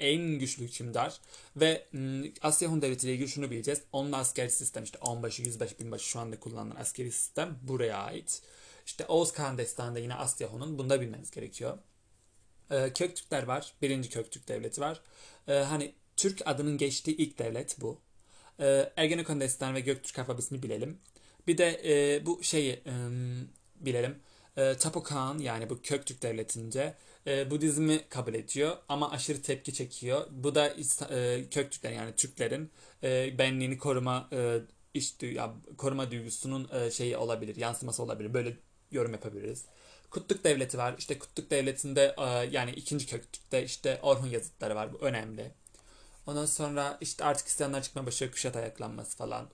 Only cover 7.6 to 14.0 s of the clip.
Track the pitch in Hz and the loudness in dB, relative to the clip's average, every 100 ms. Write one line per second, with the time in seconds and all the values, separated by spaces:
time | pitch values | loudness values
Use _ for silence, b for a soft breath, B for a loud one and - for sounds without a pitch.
7.6 | 127 131 117 101 101 - - - B B | -4 -2 0 -2 -4 -6 -6 -6 B B
8.6 | B B - - - 165 165 - 143 127 | B B -10 -8 2 4 4 2 -2 -2
9.6 | 117 - 120 120 120 127 127 - 113 113 | -4 -4 -4 -4 -4 -2 -2 -2 -4 -6
10.6 | 147 147 131 139 120 110 - - 110 - | -6 -4 4 4 4 -6 -12 -10 -10 -8
11.6 | 120 202 - _ _ _ _ _ _ - | -8 -8 -12 _ _ _ _ _ _ -20
12.6 | - 139 131 127 175 180 - 143 123 127 | -2 0 2 2 -2 -2 -4 -2 0 -2
13.6 | - - 139 135 | -4 -2 0 0